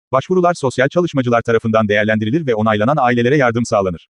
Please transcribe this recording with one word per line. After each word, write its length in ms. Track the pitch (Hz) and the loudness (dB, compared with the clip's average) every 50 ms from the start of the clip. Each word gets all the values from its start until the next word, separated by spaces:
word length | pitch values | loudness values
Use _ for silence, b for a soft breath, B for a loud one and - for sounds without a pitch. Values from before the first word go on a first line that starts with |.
| _ _ | _ _
Başvurular 420 | 127 135 - - 185 185 175 175 175 | -2 -2 -2 0 0 2 2 2 0
sosyal 340 | - 139 123 - 123 131 143 | -2 -4 -2 0 0 0 0
çalışmacılar 540 | - 175 175 160 - 135 123 120 120 117 | 0 0 -2 0 -2 -2 0 0 0 0
tarafından 460 | - 117 113 110 - 113 110 110 110 101 | 2 0 0 0 0 0 0 2 2 2
değerlendirilir 580 | 104 107 104 110 107 107 110 107 139 170 156 | 0 0 0 0 0 -2 -2 -2 -2 -2 -2
ve 80 | 127 113 | -2 -2
onaylanan 420 | 107 107 110 107 104 107 135 156 147 | 0 0 0 0 0 0 0 0 0
ailelere 380 | 127 120 123 120 120 123 147 | 0 0 2 0 0 2 2
yardım 280 | 147 127 120 110 120 117 | 2 2 0 0 -2 -2
sağlanır. 440 | - 113 101 95 92 85 - - _ _ | 0 0 0 0 -2 -6 -8 -14 _ _